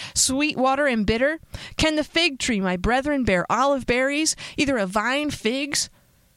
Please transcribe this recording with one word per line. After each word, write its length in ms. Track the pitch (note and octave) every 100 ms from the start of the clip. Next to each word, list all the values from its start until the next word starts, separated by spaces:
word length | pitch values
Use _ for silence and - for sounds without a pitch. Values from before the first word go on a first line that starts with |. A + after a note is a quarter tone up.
| -
sweet 420 | - - C4 D4+ -
water 300 | B3+ C4 D4
and 200 | A#3 G3+
bitter? 320 | A3+ C#4 D#4+ - - - -
Can 200 | D#4+ D4+
the 80 |
fig 340 | D4 E4 E4+ C4+
tree, 220 | - G#3+
my 160 | F#3+ F3+
brethren, 480 | G3 B3+ C#4 C#4+
bear 260 | A#3+ C#4 -
olive 360 | G#3+ C#4 C#4 A#3+
berries, 480 | B3 C4+ D4 D#4+ - - -
either 220 | C#4 B3+
a 80 | F#3+
vine 440 | G#3 A3 C#4 D4
figs? 600 | - A3 C4 C#4+ - - _ _ _ _